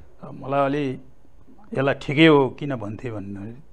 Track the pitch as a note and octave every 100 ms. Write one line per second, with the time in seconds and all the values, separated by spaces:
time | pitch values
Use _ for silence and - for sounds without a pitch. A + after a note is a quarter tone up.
0 | - - - C#3+ - C#3 C#3 C#3+ C#3 B2+
1 | - - - - - - - C3+ C#3 C3
2 | - C#3 D#3+ D3 C3 - D3 B2+ G#2 G#2+
3 | B2+ G#2+ G2 G2+ G#2+ A#2+ -